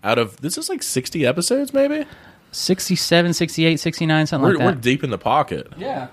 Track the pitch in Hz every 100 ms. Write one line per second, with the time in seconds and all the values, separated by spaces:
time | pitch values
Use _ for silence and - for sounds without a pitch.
0 | 101 120 110 - 143 190 320 359 - 135
1 | 127 165 123 147 175 262 277 269 277 302
2 | 294 - - - _ - - 185 - 175
3 | - 170 175 165 170 - 160 160 165 -
4 | 165 156 156 151 160 170 127 151 117 135
5 | 139 101 117 139 143 78 - - 233 165
6 | 127